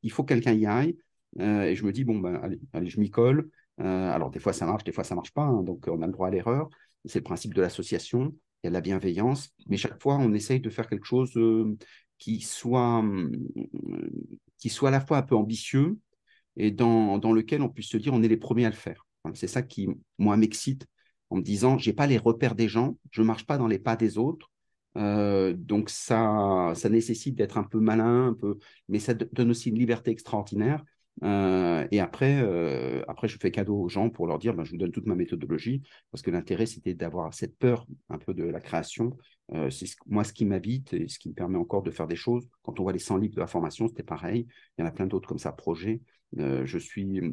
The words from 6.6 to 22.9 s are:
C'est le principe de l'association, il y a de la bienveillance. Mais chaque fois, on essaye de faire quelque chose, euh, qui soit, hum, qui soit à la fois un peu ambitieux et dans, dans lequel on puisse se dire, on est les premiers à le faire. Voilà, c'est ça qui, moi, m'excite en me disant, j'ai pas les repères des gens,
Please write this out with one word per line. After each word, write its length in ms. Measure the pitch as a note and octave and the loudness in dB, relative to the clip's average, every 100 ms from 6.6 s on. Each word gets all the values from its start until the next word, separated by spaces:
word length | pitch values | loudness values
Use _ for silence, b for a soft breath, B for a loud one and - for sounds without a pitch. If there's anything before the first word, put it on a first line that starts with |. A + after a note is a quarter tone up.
| - b b b - | -2 b b b -6
C'est 140 | - | -6
le 60 | - | -4
principe 280 | E2+ G#2+ | -8 -4
de 80 | F#2+ | 0
l'association, 720 | F2+ - F2+ E2+ - B2 C3+ - _ _ | 0 0 -4 -4 -2 -2 -2 -6 _ _
il 20 | F2 | -4
y 20 | |
a 20 | |
de 20 | |
la 80 | F2 | -2
bienveillance. 720 | E2+ F#2+ F#2+ E2+ A#2 C#3 - _ - | 0 0 0 0 2 0 -4 _ -4
Mais 100 | G2+ | -2
chaque 240 | A2 - | -2 -2
fois, 160 | C#3 C#3 | 0 2
on 160 | B2 | 4
essaye 260 | G#2 G#2 C3 | 2 2 0
de 120 | A#2+ | 0
faire 180 | - A2+ | -6 -4
quelque 160 | G#2+ - | -4 0
chose, 260 | B2 B2+ A#2 | 0 2 2
euh, 400 | A2+ A2 G#2+ G#2+ B B B _ | 4 4 2 -2 B B B _
qui 240 | - A2 | -6 -4
soit, 560 | - - A#2+ B2+ B2 A2+ | -4 -6 0 2 4 4
hum, 340 | A2 F#2+ D#2+ A#1 - - - - - G1+ G1+ - - - _ _ | 2 0 -2 -4 -6 -8 -8 -8 -8 -6 -6 -8 -12 -18 _ _
qui 120 | - | -8
soit 200 | - C#3 | 0 4
à 20 | |
la 80 | C3+ | 4
fois 200 | C3+ D3 | 4 0
un 20 | |
peu 140 | C3+ A#2 | 4 2
ambitieux 640 | G#2+ A2+ - C3+ D3+ G#3+ _ _ _ _ _ - | 2 -2 0 2 2 0 _ _ _ _ _ 0
et 140 | G#2+ | 0
dans, 480 | F#2+ A#2 A2+ G#2+ G2+ | 4 4 6 4 2
dans 140 | A2+ | 4
lequel 280 | A2 A2 D3 | 4 4 0
on 80 | C#3 | 0
puisse 200 | - G#2+ | -4 -6
se 80 | A2 | -2
dire, 180 | A2+ B2+ | 0 2
on 80 | |
est 40 | A2+ | 4
les 80 | A2+ | 4
premiers 300 | - A#2 A#2+ | 2 2 2
à 60 | |
le 40 | G#2+ | 0
faire. 300 | - E2 _ _ | -10 -12 _ _
Voilà, 120 | - - | -12 -8
c'est 100 | A2+ | -6
ça 160 | C3 | -4
qui, 280 | B2+ - G2+ - _ - | -6 -4 -4 -4 _ 0
moi, 200 | G2+ G#2 | 4 6
m'excite 500 | G#2+ - - C3+ - _ _ _ _ | 4 2 -4 -6 -8 _ _ _ _
en 60 | F2+ | -4
me 80 | |
disant, 340 | F#2 G2+ B2+ C3+ | -2 2 4 4
j'ai 160 | A#2 | 2
pas 140 | G#2+ C#3+ | 2 2
les 100 | A#2+ | 4
repères 380 | A#2 A2+ B2+ A2 | 4 4 2 2
des 120 | A2+ | 0
gens, 300 | A2+ C3 | 2 0